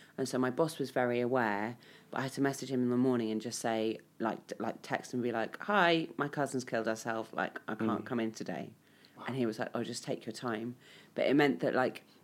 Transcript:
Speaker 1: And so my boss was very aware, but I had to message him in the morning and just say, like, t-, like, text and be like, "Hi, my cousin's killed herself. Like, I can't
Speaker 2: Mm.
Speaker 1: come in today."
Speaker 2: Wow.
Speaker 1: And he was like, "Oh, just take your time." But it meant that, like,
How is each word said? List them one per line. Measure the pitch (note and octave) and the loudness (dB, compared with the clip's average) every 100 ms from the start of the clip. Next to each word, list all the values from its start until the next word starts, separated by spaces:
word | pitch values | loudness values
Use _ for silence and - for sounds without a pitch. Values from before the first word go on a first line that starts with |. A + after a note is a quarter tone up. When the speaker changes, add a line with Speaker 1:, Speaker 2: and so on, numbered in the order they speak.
| - - | -14 -6
Speaker 1:
And | C3 | -2
so | B2+ | 0
my | B2+ | 0
boss | B2 D#3+ - | 2 0 0
was | C3 | -2
very | - B2 A#2+ | 0 2 2
aware, | A#2+ B2+ A2+ G2+ A2 B2 - - - | 2 4 4 2 -2 -6 -14 -20 -8
but | - | -4
I | |
had | C3 | -4
to | - | 0
message | C#3 C3+ C3+ | 0 0 -2
him | C3 | 0
in | B2 | 2
the | B2 | 4
morning | C3 B2 A2 | 4 4 0
and | A2 | -2
just | A#2+ - | -4 -4
say, | A#2+ A2+ A2 G#2+ - - | 0 2 0 -2 -8 -4
like, | A2+ - - | -2 -2 -6
t-, | - | -6
like, | A2+ - | -4 -6
text | - C3+ - | -4 -4 -2
and | B2+ | -2
be | A#2+ | 0
like, | A2+ A2 - | 0 -4 -4
"Hi, | - G#3 E3+ E3 D#3+ - | 0 4 6 4 2 -4
my | C#3+ | -4
cousin's | D3 C#3 C3 | 0 0 -2
killed | B2 A#2 A2+ | -2 0 0
herself. | A2 A#2 A2+ A2 | -2 -2 -4 -4
Like, | - F2+ - - | -2 -2 -4 -6
I | |
can't | A2 A2+ A2+ | -2 0 0
Speaker 2:
Mm. | |
Speaker 1:
come | - A#2+ | -2 -2
in | A2+ | -2
today." | G#2+ - D#2 - - _ - - - | -4 -6 -6 -8 -14 _ -20 -20 -12
Speaker 2:
Wow. | - | -6
Speaker 1:
And | B2+ | 0
he | A#2 | 0
was | G#2+ | 0
like, | A2+ | -4
"Oh, | A#2 | -2
just | A#2 A#2+ | -4 -4
take | - - | -4 -6
your | - | -6
time." | - B2 G#2+ A#2 A#2+ - - - | -6 -4 -4 -4 -8 -16 -20 -8
But | - - | 0 4
it | |
meant | C#3 C#3+ - | 6 6 4
that, | C#3+ | 2
like, | B2 B2+ - - - | 2 2 -2 -12 -20